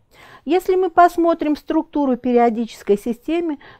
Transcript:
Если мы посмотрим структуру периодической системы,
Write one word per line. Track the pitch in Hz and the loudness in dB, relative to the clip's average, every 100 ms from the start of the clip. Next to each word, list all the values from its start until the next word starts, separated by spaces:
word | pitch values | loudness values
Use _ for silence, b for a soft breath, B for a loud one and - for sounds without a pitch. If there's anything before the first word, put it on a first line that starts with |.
| _ B B B 262 | _ B B B -4
Если | 359 - 370 | -2 0 0
мы | 370 | 2
посмотрим | 349 349 349 339 330 302 294 | 4 4 4 0 0 -2 -4
структуру | - 320 320 294 269 247 | -4 -4 -2 -2 -2 -2
периодической | 254 240 233 226 226 - - 202 | 0 2 2 0 -8 -6 -2 -2
системы, | 240 233 - 339 339 285 B | -2 -8 -6 -4 -4 -8 B